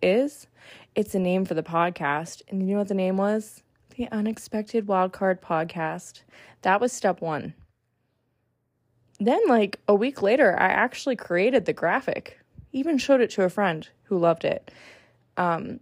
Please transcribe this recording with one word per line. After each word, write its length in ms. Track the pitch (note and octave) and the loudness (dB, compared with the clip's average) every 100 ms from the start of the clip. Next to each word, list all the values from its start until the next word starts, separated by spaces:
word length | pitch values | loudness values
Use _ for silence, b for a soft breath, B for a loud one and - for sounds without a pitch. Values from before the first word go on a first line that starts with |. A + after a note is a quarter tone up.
is? 460 | F#3 G#3 C#4+ - - B B B B | 0 2 0 -4 -20 B B B B
It's 220 | - G#3 G3 | -4 -2 -2
a 40 | |
name 260 | F3+ F#3 F#3+ | 0 0 -2
for 80 | |
the 100 | D#3+ | -4
podcast. 800 | D#3+ E3+ F3 F3 D3 D3 E3 - - | -4 0 0 -2 -4 -4 -6 -14 -10
And 120 | F#3+ F#3+ | -4 -2
you 60 | |
know 60 | G3+ | -2
what 80 | G3+ | -2
the 40 | G3 | -2
name 200 | F#3 F#3+ | 0 0
was? 460 | G3+ G#3+ G#3+ - _ _ _ - | 0 -2 -4 -18 _ _ _ -10
The 140 | A#3 | -6
Unexpected 760 | G#3+ G#3+ A3 - G#3+ G#3+ A#3 G3+ | -4 -4 -6 -8 -8 -4 -4 0
Wildcard 520 | F#3+ F#3 - F#3+ F#3 | 0 0 0 -2 -2
Podcast. 840 | - D#3+ E3 E3+ D#3+ F3 - - _ B B B | -2 -4 -4 -4 -6 -6 -14 -20 _ B B B
That 180 | F#3+ G3+ | 0 2
was 100 | B3 | 0
step 300 | - G3+ F3+ | 0 -2 -2
one. 320 | E3 D3 - - - _ _ _ _ _ _ _ _ _ _ _ _ _ _ - | -4 -6 -8 -14 -20 _ _ _ _ _ _ _ _ _ _ _ _ _ _ -4
Then, 220 | G#3+ E4 G#4+ | 2 4 4
like, 320 | A#3 G3+ - - | 4 2 -2 2
a 60 | |
week 300 | G3+ B3 C#4 | 2 2 0
later, 360 | G3+ C4 A#3 E3+ | 2 4 4 4
I 100 | F#3 | 2
actually 460 | - A#3+ - - A#3+ | 2 0 -2 -4 -4
created 500 | - F3 G#3+ B3+ E3+ | -2 0 2 2 0
the 80 | |
graphic. 680 | - E3 A#3 - - - - _ - - | -2 -2 -2 -4 -8 -10 -20 _ -20 -12
Even 240 | C4 D4+ C#4 | -6 -2 -2
showed 240 | - C4+ | 4 4
it 80 | A3+ | 4
to 120 | - | 0
a 60 | F#3 | -2
friend 380 | - G3 D#3+ - _ | 2 0 -2 -8 _
who 140 | - F#3+ | -4 2
loved 260 | E3+ E3 C#3+ | 2 2 0
it. 260 | - - B B B B B _ - | -4 -8 B B B B B _ -4
Um, 420 | F3 E3 - - | -2 -2 -4 -12